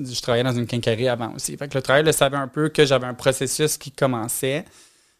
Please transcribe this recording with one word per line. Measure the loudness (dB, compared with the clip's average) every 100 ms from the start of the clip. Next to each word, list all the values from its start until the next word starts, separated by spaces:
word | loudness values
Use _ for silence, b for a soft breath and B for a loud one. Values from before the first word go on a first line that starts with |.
| -8
je | -6
travaillais | 0 0
dans | 2
une | 0 -2
quincaillerie | -2 0 0 0
avant | -2 -6
aussi. | -8 -10 -8
Fait | -6
que | -4
le |
travail | 4 4
le | 4
savait | 4 2 0
un | -4
peu | -2 0
que | 4 4
j'avais | 4 0
un | 0
processus | 0 0 -2 0 -2 -2
qui | -8
commençait. | -2 0 0 -4 -4 -2 -4 -8 b b b b